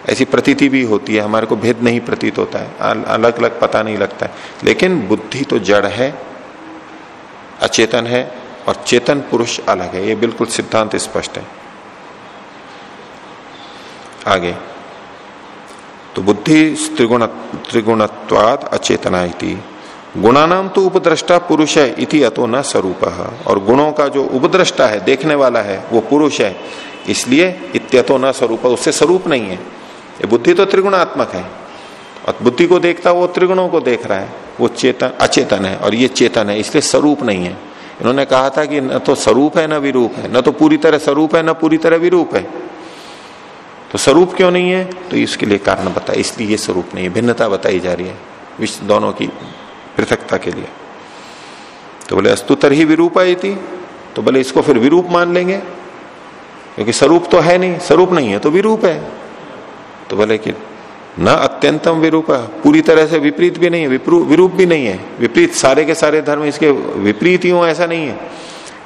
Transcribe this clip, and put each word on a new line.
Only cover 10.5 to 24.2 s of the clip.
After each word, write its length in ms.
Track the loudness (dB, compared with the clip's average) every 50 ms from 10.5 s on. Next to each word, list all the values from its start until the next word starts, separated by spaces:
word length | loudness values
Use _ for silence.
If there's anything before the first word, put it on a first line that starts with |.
| -4 -6 -6 -2 -2 -2 0 0 -2
स्पष्ट 420 | -4 -6 -6 -6 -6 -8 -8 -10 -14
है। 80 | -14 -14 -18 -20 -20 -20 -20 -20 -20 -20 -20 -20 -20 -20 -20 -20 -20 -20 -20 -20 -20 -20 -20 -20 -20 -20 -20 -20 -20 -20 -20 -20 -20 -20 -20 -20 -20 -20 -20 -20 -20 -20 -20 -20 -20 -20 -20 -20 -20 -20 -20 -20 -20 -20 -20 -8 -2 0
आगे, 240 | 0 0 0 -2 -6 -8 -10 -14 -16 -18 -18 -20 -20 -20 -20 -20 -20 -20 -20 -20 -20 -20 -20 -20 -20 -20 -20 -20 -20 -20 -20 -20 -20 -20 -20 -12 -8
तो 60 | -2 0
बुद्धि 680 | 0 0 0 2 4 4 4 4 4 0 -2 -6 -6 0
त्रिगुण, 300 | 2 2 4 4 4 2 0 -2 -8 -12 -12 -12 -12 -10 -4
त्रिगुणत्वाद 1000 | -2 0 0 2 2 2 0 0 -2 -8 -4 0 2 2 4 4 2 0 -2 -6 -6
अचेतना 520 | -6 -2 -2 -2 -2 0 -2 -2 -2 -2
इति, 400 | -2 -6 -6 -8 -8 -8 -8 -12 -16 -20 -20 -20 -20 -20 -20 -20 -14 -6 0
गुणानाम 500 | 2 4 4 4 4 4 2 0 -2 -2
तो 180 | 0 0 0
उपद्रष्टा 520 | 2 2 2 2 2 0 0 0 2 2 2
पुरुष 400 | 2 2 4 4 4 4 4 4
है 160 | 4 2 2 -2 -4
इति 200 | 0 2 2 2
अतो 240 | 2 2 0 -2
न 160 | -2 -2 -2 -2
स्वरूपः, 680 | -2 -2 -2 -2 -2 -2 -4 -4 -4 -4 -6 -8 -10 -10 -6 -2
और 180 | 0 0 0 2
गुणों 280 | 4 4 4 4 2 0
का 160 | 0 -2 0
जो 160 | 0 -2